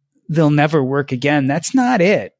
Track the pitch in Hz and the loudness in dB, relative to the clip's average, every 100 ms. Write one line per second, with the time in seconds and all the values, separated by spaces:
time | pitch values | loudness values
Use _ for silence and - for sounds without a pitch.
0 | _ _ - 160 151 147 147 156 127 139 | _ _ -4 0 2 2 2 0 0 -2
1 | 143 127 143 147 135 156 - 262 247 240 | -4 -4 0 0 0 -2 -2 0 0 2
2 | 175 175 95 - | 2 0 -4 -12